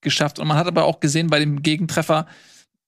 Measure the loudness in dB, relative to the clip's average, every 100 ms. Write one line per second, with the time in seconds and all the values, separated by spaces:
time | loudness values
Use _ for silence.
0 | -4 -2 -2 -2 0 0 2 2 0 0
1 | 0 0 2 2 0 0 0 -2 -2 -2
2 | 0 0 -2 -12 -20 -20 _ _